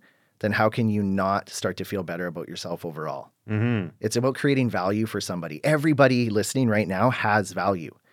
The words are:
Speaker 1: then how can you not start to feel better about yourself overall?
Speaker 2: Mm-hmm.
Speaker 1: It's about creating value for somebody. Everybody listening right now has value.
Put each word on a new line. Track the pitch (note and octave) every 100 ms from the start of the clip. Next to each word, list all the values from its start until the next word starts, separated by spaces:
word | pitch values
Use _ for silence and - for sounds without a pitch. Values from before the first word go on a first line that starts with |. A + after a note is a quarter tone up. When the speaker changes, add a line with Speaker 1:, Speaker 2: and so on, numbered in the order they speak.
| _ _ _ _
Speaker 1:
then | G#2+
how | A2 A2
can | A#2+ A2
you | G#2
not | G2 G2 F#2+ G2 -
start | - G2 F2+
to |
feel | F#2 G2+
better | E2+ E2+ F2+
about | E2+ D#2
yourself | F2+ F2 E2+ E2+
overall? | D2+ D#2 C#2 - _ -
Speaker 2:
Mm-hmm. | G#2+ A#2+ A2+ E2 -
Speaker 1:
It's | G#2+ A#2+
about | C3 C3
creating | D3 C3+ A#2+
value | F#2+ F#2 G#2+ A2
for | G2+
somebody. | - F2 E2 D2+
Everybody | D3 D3+ D#3+ C#3 C3 B2 A#2
listening | G#2 G2 C3+ A#2+
right | G#2+ F#2
now | F#2+ B2
has | B2 A2 G#2 F#2
value. | F#2 F#2+ F#2 D2+ - _